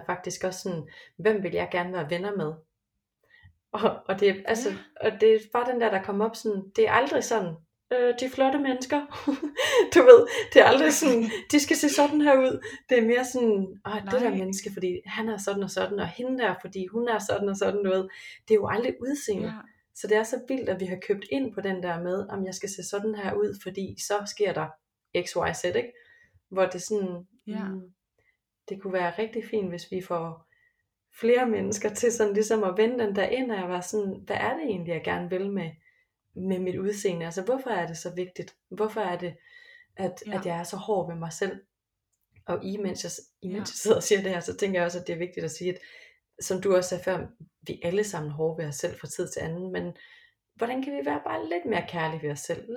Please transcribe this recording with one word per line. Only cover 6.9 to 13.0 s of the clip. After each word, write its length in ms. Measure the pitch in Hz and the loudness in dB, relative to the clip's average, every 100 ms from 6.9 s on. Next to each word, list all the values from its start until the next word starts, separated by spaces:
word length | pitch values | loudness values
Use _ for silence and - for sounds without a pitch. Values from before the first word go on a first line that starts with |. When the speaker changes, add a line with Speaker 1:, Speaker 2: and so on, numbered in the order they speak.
Speaker 1:
aldrig 320 | - 285 302 | 4 4 0
sådan, 320 | 226 226 180 160 - _ _ | 0 0 -2 -6 -14 _ _
øh, 200 | 247 247 240 | 2 2 2
de 100 | 262 | -2
flotte 300 | 262 269 294 | 2 2 4
mennesker. 400 | 269 254 262 294 285 - - 277 302 | 0 -2 0 -2 -2 -4 -2 -2 -4
<laughs> 480 | - 571 523 359 339 | -2 2 4 6 10
Du 40 | |
ved, 260 | 494 466 466 - 427 | 12 12 12 0 6
det 80 | - | 8
er 40 | - | 10
aldrig 280 | 269 311 | 8 4
sådan, 300 | 285 302 233 226 214 | 4 4 4 2 -4
Speaker 2:
<laughs> 140 | - | 0
Speaker 1:
de 80 | 294 | 2
skal 160 | 285 311 | 4 2
se 120 | 294 | 2
sådan 320 | 285 285 302 | 4 4 4
her 160 | 294 269 | 6 6
ud. 260 | 262 - - 269 - | 6 0 -6 -14 2
Det 80 | |
er 80 | 247 | 4